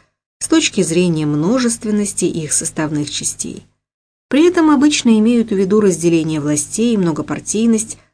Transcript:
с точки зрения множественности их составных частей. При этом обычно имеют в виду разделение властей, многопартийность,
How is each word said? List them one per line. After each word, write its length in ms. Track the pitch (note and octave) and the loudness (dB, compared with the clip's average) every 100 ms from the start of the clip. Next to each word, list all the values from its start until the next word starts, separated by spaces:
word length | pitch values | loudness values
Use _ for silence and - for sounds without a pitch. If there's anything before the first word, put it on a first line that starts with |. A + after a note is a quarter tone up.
| _ _ _ _ | _ _ _ _
с 80 | - | 0
точки 340 | D#4+ - - | 2 2 0
зрения 440 | D#3+ E3 F3+ D#3 D3+ | 0 2 2 0 0
множественности 1000 | D3 E3 C4 A#3+ A3+ G#3+ G#3 G3+ - | 0 0 0 0 -4 -2 -2 -2 -2
их 280 | F3+ E3+ D3+ | -4 -4 -4
составных 580 | - D#3 - D#3 D3+ D3 | -6 -6 -6 -4 -4 -6
частей. 540 | - - - - - - _ _ _ _ _ - | -6 -8 -8 -10 -14 -18 _ _ _ _ _ -2
При 160 | C4+ F4 | 2 2
этом 240 | F4 D#4 | 4 4
обычно 460 | C#4+ D4 D4 A#3+ A3 | 4 4 2 2 4
имеют 300 | G#3+ A#3+ A3+ | 4 2 0
в 60 | F#3+ | 0
виду 240 | F#3+ G#3+ | 2 2
разделение 600 | G#3 E3+ E3+ E3 D#3 D#3 | 2 2 2 0 0 -2
властей, 560 | D3 D3 - - A#3 A3 | -2 -2 -4 -2 0 0
многопартийность, 1000 | E3+ D3+ D3 D3 - G3+ A#3 A3 A3 - _ | 0 -2 -6 -8 -6 -2 0 0 -2 -12 _